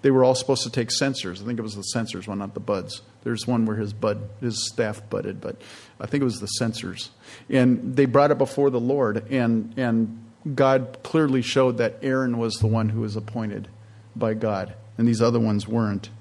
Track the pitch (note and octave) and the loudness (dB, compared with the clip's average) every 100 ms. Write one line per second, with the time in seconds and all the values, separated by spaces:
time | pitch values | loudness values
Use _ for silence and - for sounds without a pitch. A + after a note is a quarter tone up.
0 | C#3 C3 B2+ B2+ - C3 A#2 C3 A#2 - | 6 6 6 4 0 0 0 -4 -2 -2
1 | C#3 B2+ F#2+ F2+ G#2+ A#2 A2 G#2 F#2+ B2 | -2 -2 -8 -8 -8 -6 -8 -8 -6 -4
2 | A2 G2+ G2 G2+ G2 - G#2 G2 E2 - | -4 -8 -8 -8 -8 -8 -4 -4 -4 -14
3 | - _ A#2 A2+ - A#2+ A2+ G#2+ G#2 G#2+ | -16 _ -6 -4 0 0 0 0 -4 -2
4 | A2 G#2 G#2 - B2 A2 - - A2 G#2+ | -2 -2 -6 -6 -6 -4 -6 -2 -2 -4
5 | - G2 - F#2+ - - - - - _ | -6 -6 -6 -8 -10 -12 -16 -20 -20 _
6 | - C#3+ C3 G2+ G2+ - A2+ A2 F#2+ F2 | -4 0 0 -2 -6 -2 -4 -4 -10 -10
7 | - _ - - - C3+ B2+ A#2+ - B2+ | -14 _ -20 -20 0 4 6 4 2 2
8 | C#3 C#3 D3 C3+ C3+ - C#3 B2+ A#2+ C#3+ | 6 6 6 4 0 2 2 2 0 2
9 | A2+ G#2 G#2+ C3+ A#2 A2+ G#2+ - B2 A2+ | 2 0 -2 0 2 0 -2 -2 0 2
10 | G#2+ - - _ D#3 C3+ C3+ C3+ B2 - | 0 -4 -16 _ -6 2 4 4 0 -12
11 | - D#3+ D3+ C3 A#2 C3+ C3 A#2 A2+ - | -2 2 2 2 2 2 2 2 -2 -2
12 | C#3 C3 B2+ A#2 A#2 G#2+ G#2+ A2+ A2 A2 | -2 0 0 -2 -2 0 0 2 0 -2
13 | A2 G#2+ G#2+ A#2+ G#2+ G#2 G2+ - - - | -4 -6 -8 -6 -6 -8 -12 -18 -20 -20
14 | - - A2 A2 A2 G2 F#2 - - - | -16 -4 -2 0 -2 -2 -4 -12 -14 0
15 | A#2 A2+ A#2 A#2 A2 G#2 G#2 A#2 G#2+ G2 | 2 4 4 4 2 0 0 0 0 -2
16 | - - | -8 -18